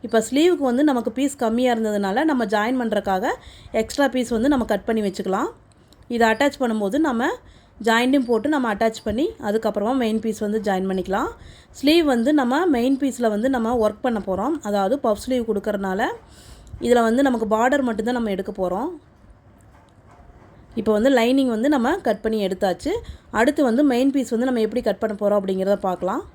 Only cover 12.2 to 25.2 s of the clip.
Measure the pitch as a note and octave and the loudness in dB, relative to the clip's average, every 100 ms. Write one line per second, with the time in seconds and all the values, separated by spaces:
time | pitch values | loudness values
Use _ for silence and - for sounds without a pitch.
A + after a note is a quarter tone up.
12.2 | A#3 D4+ B3 C4+ F#4 B3+ B3 C4+ C#4 B3 | 2 2 2 2 2 2 2 0 -2 0
13.2 | A#3 G#3 B3 C4 A3+ B3+ G#3+ G#3 B3+ A3+ | -2 0 0 0 0 2 0 0 -2 -2
14.2 | G3 F#3 A#3 D4+ G#3 G3+ F#3+ C4+ A#3+ G#3 | -2 -2 -2 -4 -2 0 0 0 0 -2
15.2 | - B3+ A3+ G3+ G3+ G3+ G3 F#3 C#4+ A#4 | -2 -2 0 -2 -2 -4 -4 -2 -2 -4
16.2 | - - - - - - A#3+ A#3+ A3+ A#3 | -14 -20 -20 -20 -20 -8 2 4 4 4
17.2 | C#4 A#3+ G#3+ G#3+ B3 C#4+ B3+ A3 A3 B3 | 2 2 0 2 2 2 0 -2 -2 -2
18.2 | A3+ F#3+ G3 G3 F3+ F3+ D4 E4 _ - | -2 -4 -6 -4 -4 -2 -4 -8 _ -20
19.2 | - - - - - - - - - - | -20 -20 -20 -20 -20 -20 -20 -20 -20 -20
20.2 | - - - - - - G#3+ G#3+ A#3+ C4 | -20 -20 -20 -20 -10 -6 0 2 4 4
21.2 | A#3 C4+ C4 A3 C4 D4 A#3 F#4+ C4 G#3 | 4 2 2 0 2 2 0 0 -2 -2
22.2 | A3 A3 G3 F#3 G3 F3 C#4+ A4+ - - | -2 -2 -2 -2 -2 -2 -4 -4 -6 -18
23.2 | - G#3+ B3 D4 C4+ A3+ D4 A#3+ C4+ C4+ | -8 0 2 2 2 4 2 4 2 0
24.2 | A#3+ A3+ C4 A#3+ G#3+ A3+ A#3 F#3+ A3 G#3 | -2 -2 0 0 0 0 -2 -2 -4 -2